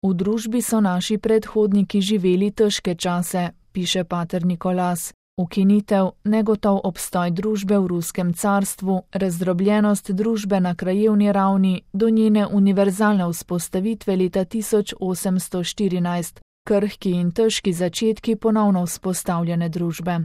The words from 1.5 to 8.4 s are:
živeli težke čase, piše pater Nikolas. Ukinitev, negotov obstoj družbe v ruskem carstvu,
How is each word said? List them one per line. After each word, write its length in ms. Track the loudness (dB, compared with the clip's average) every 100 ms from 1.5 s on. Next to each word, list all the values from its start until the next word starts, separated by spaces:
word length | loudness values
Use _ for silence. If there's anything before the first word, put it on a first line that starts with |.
| 0 2 2 2 0
živeli 500 | 0 0 2 2 0
težke 440 | 2 0 2 -4
čase, 560 | -4 -2 -2 -2 -2 -4 -8 _
piše 320 | -6 -2 -2
pater 400 | -2 -4 -4 -2
Nikolas. 680 | -2 -2 -2 0 0 -2 -6 -14 _ -6
Ukinitev, 720 | -4 2 4 4 2 0 0 -2
negotov 580 | -2 0 2 0 2 0
obstoj 460 | 0 -6 -4 -2 -2
družbe 480 | -2 -2 -2 0 0
v 80 | 2
ruskem 480 | -2 -4 -4 -2
carstvu, 600 | -2